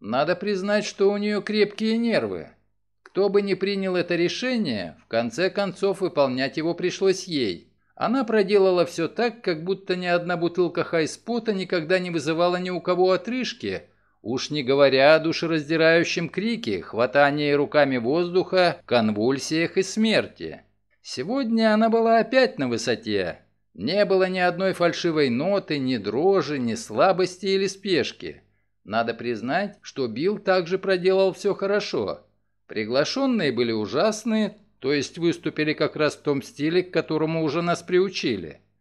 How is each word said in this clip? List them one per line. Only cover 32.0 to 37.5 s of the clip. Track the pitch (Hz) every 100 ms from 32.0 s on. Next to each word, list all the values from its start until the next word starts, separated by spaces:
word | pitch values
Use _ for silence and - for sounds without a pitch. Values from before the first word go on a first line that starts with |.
| 95 - _ _ _ _ -
Приглашённые | 104 107 127 147 262 269 226 151
были | 117 117
ужасные, | 110 101 123 214 214 233 220 202 - _ _
то | 131
есть | 147 - -
выступили | 165 - 160 - 151
как | 151 151 -
раз | 147 -
в |
том | 147 139
стиле, | - - 151 175
к | 180
которому | 165 156 156 156 165
уже | 156